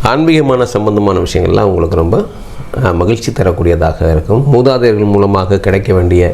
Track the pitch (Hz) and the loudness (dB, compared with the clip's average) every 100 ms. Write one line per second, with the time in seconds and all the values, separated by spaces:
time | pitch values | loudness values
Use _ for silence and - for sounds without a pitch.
0 | 110 131 165 160 139 127 120 104 104 104 | 0 0 2 2 2 0 0 -2 0 0
1 | 101 92 90 - 87 90 104 87 85 87 | 0 0 -2 -2 0 0 0 0 0 0
2 | 82 117 208 - - - - - 110 85 | 0 0 -2 -10 -14 -12 -8 -4 -2 0
3 | 90 117 - - 92 87 87 82 80 78 | 0 -2 -4 -2 -2 0 0 0 0 0
4 | 82 78 78 110 143 120 127 127 120 104 | 0 0 0 0 2 2 2 2 0 2
5 | 104 101 101 98 92 98 98 95 98 92 | 2 2 2 0 0 0 0 0 0 0
6 | 87 87 87 | 2 2 2